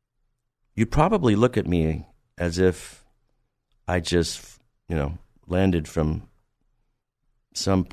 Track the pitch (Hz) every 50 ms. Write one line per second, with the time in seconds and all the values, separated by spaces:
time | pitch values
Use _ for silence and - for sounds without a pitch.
0 | _ _ _ _ _ _ _ _ _ _ _ _ _ _ _ 104 110 - - 151
1 | 151 190 226 196 156 120 104 104 120 123 - 107 92 80 90 85 80 80 78 76
2 | 76 - _ _ _ _ _ - 87 87 82 87 92 92 87 - - - - -
3 | _ _ _ _ _ _ _ _ _ _ _ _ _ _ _ _ _ - 90 90
4 | 82 - 87 87 82 - - - - - - _ _ _ _ _ _ - 85 78
5 | 69 71 82 - - - _ _ _ - 85 92 95 95 90 85 76 - - 82
6 | 78 76 80 - - - _ _ _ _ _ _ _ _ _ _ _ _ _ _
7 | _ _ _ _ _ _ _ _ _ _ _ - - 98 98 95 87 -